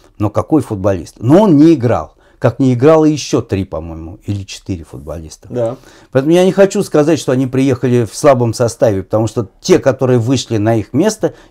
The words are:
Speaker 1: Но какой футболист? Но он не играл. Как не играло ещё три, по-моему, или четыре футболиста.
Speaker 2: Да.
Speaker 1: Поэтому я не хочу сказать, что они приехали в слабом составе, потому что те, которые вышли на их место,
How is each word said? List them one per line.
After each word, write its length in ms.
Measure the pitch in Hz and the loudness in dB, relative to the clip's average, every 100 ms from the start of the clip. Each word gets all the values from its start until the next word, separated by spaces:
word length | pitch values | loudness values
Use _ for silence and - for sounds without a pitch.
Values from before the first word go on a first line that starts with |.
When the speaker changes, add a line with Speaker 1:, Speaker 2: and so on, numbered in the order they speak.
| _ - | _ -6
Speaker 1:
Но 120 | 104 | -4
какой 320 | - - 156 | -4 -2 -2
футболист? 540 | - 101 98 95 - - | -2 -4 -2 -4 -6 -6
Но 220 | 113 170 | 2 4
он 160 | 214 143 | 4 6
не 160 | 160 | 6
играл. 420 | 151 117 95 78 _ _ _ | 4 0 -2 -6 _ _ _
Как 200 | 123 - | -4 0
не 140 | 135 | 0
играло 300 | 123 139 160 | 2 4 4
ещё 380 | 156 151 - 135 | 4 0 -2 -4
три, 240 | - 98 92 | -2 -6 -6
по-моему, 540 | 78 82 80 80 98 - | -8 -12 -14 -16 -14 -10
или 180 | 101 98 | -10 -10
четыре 400 | - - 92 78 | -14 -12 -12 -12
футболиста. 640 | 64 73 80 78 - 101 | -16 -14 -14 -14 -20 -12
Speaker 2:
Да. 240 | 127 113 131 - - _ | -6 -6 -6 -16 -20 _
Speaker 1:
Поэтому 220 | 135 139 | -2 2
я 120 | 175 185 | 2 2
не 80 | |
хочу 300 | 185 196 202 | 2 2 0
сказать, 360 | 185 151 147 151 | -2 0 2 0
что 140 | - | -2
они 140 | 127 131 | -2 -2
приехали 580 | 131 135 123 131 123 110 | -2 0 0 0 0 -2
в 100 | - | 0
слабом 380 | 151 127 120 | 2 2 0
составе, 500 | - 117 - 123 98 | -2 -4 0 0 0
потому 240 | - 107 117 | -2 -2 -2
что 220 | - 101 _ | -4 -8 _
те, 180 | - 165 | 0 2
которые 400 | 139 120 127 123 | 2 0 0 0
вышли 360 | 113 135 - 113 | 0 -2 -2 -2
на 180 | 107 113 | 0 -2
их 180 | - | -2
место, 400 | 123 208 214 170 - - | -2 -2 -2 -4 -6 -8